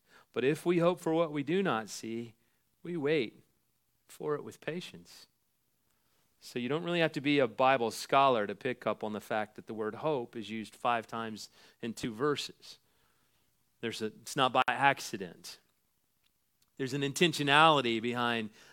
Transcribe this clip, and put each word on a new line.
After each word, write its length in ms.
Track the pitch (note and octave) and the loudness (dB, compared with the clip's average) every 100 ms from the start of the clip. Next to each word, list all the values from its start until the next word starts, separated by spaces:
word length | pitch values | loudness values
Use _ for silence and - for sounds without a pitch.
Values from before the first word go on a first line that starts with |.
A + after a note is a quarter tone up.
| _ - _ | _ -20 _
But 100 | - | -2
if 240 | B2 D3+ F3 | 0 0 2
we 120 | F3+ | 4
hope 200 | E3 F3+ | 4 2
for 160 | - D#3+ | 0 0
what 160 | E3+ | 0
we 100 | D3+ | -2
do 220 | C3+ F3+ | -2 0
not 260 | F#3+ A#2 G#2 | 0 -2 -4
see, 460 | - A2+ A2+ A#2 - _ _ _ _ | -10 -8 -8 -8 -14 _ _ _ _
we 120 | E3 F3 | -10 -4
wait 440 | C#3 D#3 A2 - _ _ _ _ _ _ _ | 0 0 0 -6 _ _ _ _ _ _ _
for 280 | - - D3 | -10 -6 -6
it 80 | |
with 180 | A2+ G#2+ | -8 -12
patience. 640 | - E3 - F3 F3 - - _ _ _ _ _ _ _ _ _ _ _ | -10 -10 -10 -16 -20 -20 -20 _ _ _ _ _ _ _ _ _ _ _
So 180 | - B2+ | -10 -6
you 80 | A#2+ | -4
don't 160 | D3 | -4
really 160 | E3+ F3 | -2 2
have 140 | D#3+ | 2
to 80 | D#3 | 2
be 180 | C#3 C#3+ | 2 4
a 80 | B2+ | 4
Bible 420 | A2 C3 C3+ A#2 | 4 4 4 2
scholar 560 | G#2+ - C#3 C#3 B2 G2+ | -4 2 6 6 4 0
to 80 | |
pick 320 | G2+ C3 A#2+ - | -4 -6 -4 -4
up 160 | G#2+ | -4
on 120 | A2 | -4
the 80 | G#2+ | -6
fact 340 | - A2 G#2+ - | -4 -4 -4 -10
that 100 | - | -12
the 80 | |
word 220 | A2 G#2+ G#2+ | -6 -6 -4
hope 400 | D3+ D3 A#2+ A#2+ | -4 -4 -6 -10
is 140 | G#2 | -10
used 260 | A2 G#2 - | -10 -10 -4
five 320 | B2 A#2+ A2 | 0 0 -2
times 420 | A#2 A2+ G#2+ - _ - _ | -8 -8 -10 -14 _ -20 _
in 120 | A#2+ | -10
two 200 | A2 B2+ | -6 -8
verses. 640 | G#2+ D3 C#3+ - - - - _ _ _ _ _ _ _ _ _ _ | -4 -2 -2 -6 -12 -20 -20 _ _ _ _ _ _ _ _ _ _
There's 220 | A#2 G#2+ | -8 -6
a, 60 | A2 | -8
it's 280 | - - - | -10 -10 0
not 160 | C3 | 2
by 120 | B2+ B2+ | 2 0
accident. 920 | A#2+ C#3 C3+ - G#2+ F#2 - - - _ _ _ _ _ _ _ _ _ _ _ - | 2 2 2 -4 -10 -10 -14 -18 -20 _ _ _ _ _ _ _ _ _ _ _ -10
There's 160 | C3+ | -6
an 80 | C#3 | -4
intentionality 1000 | C#3 C3 F3 D3 C#3+ C#3+ D#3+ D3 A#2+ A2+ | -4 2 2 2 4 8 8 6 4 0
behind 480 | A#2 A#2+ A#2+ A#2 G#2+ - - | -2 -2 0 0 -4 -10 -20